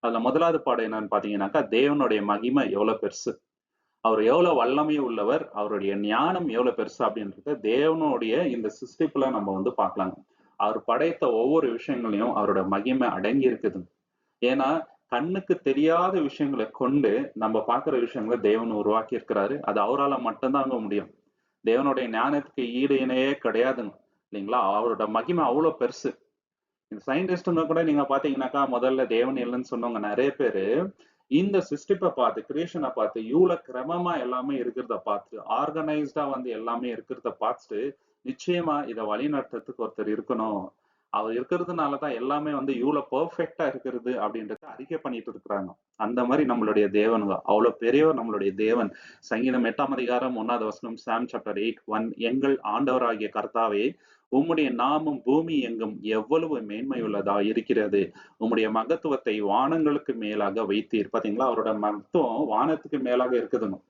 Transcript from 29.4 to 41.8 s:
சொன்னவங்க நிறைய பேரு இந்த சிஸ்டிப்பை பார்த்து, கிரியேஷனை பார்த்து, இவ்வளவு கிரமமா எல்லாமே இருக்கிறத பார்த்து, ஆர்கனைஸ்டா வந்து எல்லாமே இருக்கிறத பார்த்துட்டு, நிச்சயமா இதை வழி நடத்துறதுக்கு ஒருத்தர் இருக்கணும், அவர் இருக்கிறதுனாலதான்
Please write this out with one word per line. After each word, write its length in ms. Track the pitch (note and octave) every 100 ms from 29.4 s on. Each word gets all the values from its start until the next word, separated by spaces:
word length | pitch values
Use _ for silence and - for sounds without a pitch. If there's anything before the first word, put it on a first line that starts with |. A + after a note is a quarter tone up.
| A#2+ B2 B2
சொன்னவங்க 280 | A#2 A#2+ A2+
நிறைய 320 | G#2 G#2 C#3
பேரு 640 | C#3 B2+ G2 F#2+ C3 F#3+ - _ _ _
இந்த 380 | C#3 G3 G3 -
சிஸ்டிப்பை 400 | D3 - G3 F3+
பார்த்து, 340 | - A#2 A2+ -
கிரியேஷனை 420 | C#3+ E3+ E3+ C#3
பார்த்து, 340 | B2+ G#2+ A2+
இவ்வளவு 380 | A2 C#3+ F#3 E3+ -
கிரமமா 540 | B2+ C3+ F3 F3+ E3
எல்லாமே 360 | B2 B2+ C3 C#3
இருக்கிறத 400 | A#2+ B2 A#2+ A2+
பார்த்து, 440 | - G#2 - A2 A2
ஆர்கனைஸ்டா 840 | A2+ D3 D#3 D3+ D3+ C#3+ D#3 C#3+
வந்து 200 | C3+ B2+
எல்லாமே 440 | A2 A#2 A#2 B2
இருக்கிறத 400 | A2+ - B2+ A#2+ -
பார்த்துட்டு, 540 | G#2+ B2 - G#2 C3+ C#3 _ _
நிச்சயமா 640 | B2+ B2+ - F3 E3 D3 C3+
இதை 160 | A2+
வழி 220 | A2 G#2+ C#3+
நடத்துறதுக்கு 520 | D3 - A#2 - B2+
ஒருத்தர் 400 | A2 - G#2+ G#2+
இருக்கணும், 500 | G#2+ A#2 A2 G#2 F#2 _ _ _ _
அவர் 220 | G2+ A2
இருக்கிறதுனாலதான் 840 | A#2 C3 F3+ F3 E3+